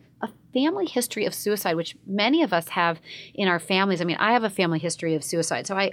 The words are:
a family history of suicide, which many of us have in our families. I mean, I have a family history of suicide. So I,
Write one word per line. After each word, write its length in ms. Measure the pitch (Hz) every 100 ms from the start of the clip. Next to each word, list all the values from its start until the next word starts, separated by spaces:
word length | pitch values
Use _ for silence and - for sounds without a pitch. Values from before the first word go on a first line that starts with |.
| _ -
a 60 | - - _
family 320 | 254 294 392 349
history 380 | 247 240 214
of 100 | 196
suicide, 400 | - 208 208 185
which 220 | 165 165 - -
many 380 | 202 214 320
of 80 | 254
us 160 | 170 165
have 320 | 185 170 165 - - -
in 140 | - 190
our 100 | 170
families. 420 | - 190 196 170
I 40 |
mean, 140 | 175 -
I 140 | 214
have 100 | 240
a 60 | 220
family 280 | 202 175 160
history 380 | 170 - 165 156
of 80 |
suicide. 420 | - 170 160 127 143
So 80 | 196
I, 140 | 196